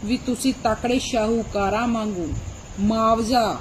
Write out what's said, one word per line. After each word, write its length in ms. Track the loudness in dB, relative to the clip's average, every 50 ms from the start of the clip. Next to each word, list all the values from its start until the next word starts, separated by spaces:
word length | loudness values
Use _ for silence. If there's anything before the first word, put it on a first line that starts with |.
| -2
ਵੀ 120 | -2 -2 -2 -2
ਤੁਸੀਂ 280 | -2 -4 0 0 0 0 2 0
ਤਕੜੇ 360 | 0 0 0 0 0 0 0
ਸ਼ਾਹੂਕਾਰਾਂ 840 | 0 0 0 0 2 2 0 0 -2 -2 -2 0 0 2 0 0 0 0
ਵਾਂਗੂ 400 | 0 0 -2 -2 -4 -4 -4 -4 -4 -6 -6 -8 -12 -12 -14 -14 -6 0
ਮੁਆਵਜ਼ਾ 800 | 0 2 2 4 4 4 4 4 2 2 4 4 4 2 0 -4